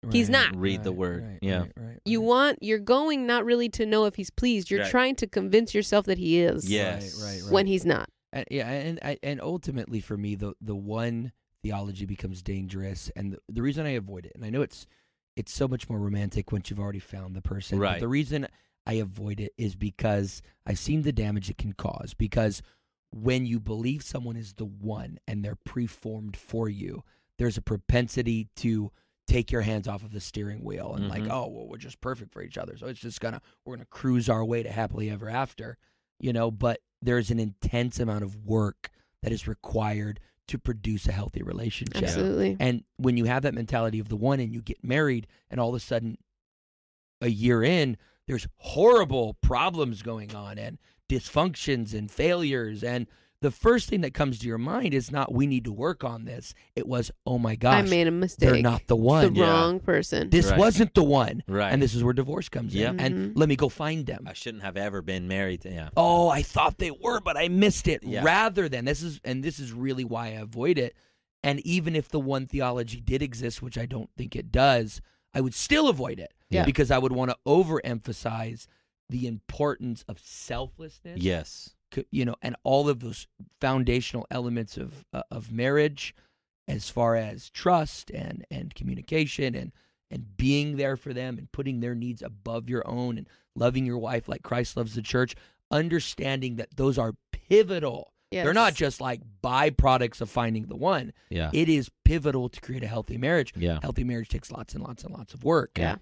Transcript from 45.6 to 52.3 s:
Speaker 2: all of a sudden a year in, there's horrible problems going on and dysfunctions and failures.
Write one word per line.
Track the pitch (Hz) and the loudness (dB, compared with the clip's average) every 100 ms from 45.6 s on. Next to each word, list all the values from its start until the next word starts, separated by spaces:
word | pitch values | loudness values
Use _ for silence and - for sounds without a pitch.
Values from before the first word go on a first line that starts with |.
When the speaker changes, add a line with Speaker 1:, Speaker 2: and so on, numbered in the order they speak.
Speaker 2:
all | 117 | -2
of | 123 | -2
a | |
sudden | - 117 113 113 _ _ _ _ _ _ _ _ _ _ | -2 -2 -2 -10 _ _ _ _ _ _ _ _ _ _
a | 120 | -2
year | 107 120 120 | 2 4 4
in, | 120 180 139 110 _ _ - | 4 4 2 -2 _ _ -8
there's | 123 - - | -6 -6 -12
horrible | - - 208 240 170 131 110 104 | -8 4 8 8 6 0 -2 2
problems | - 123 165 170 139 107 | 2 4 0 0 -2 -2
going | 110 113 104 | -8 -10 -10
on | 104 101 101 | -12 -12 -10
and | 107 - _ _ _ | -10 -12 _ _ _
dysfunctions | 131 - - 175 151 - 131 107 | -2 0 2 2 0 -2 -2 -2
and | 110 104 | -6 -8
failures. | - 156 | 0 2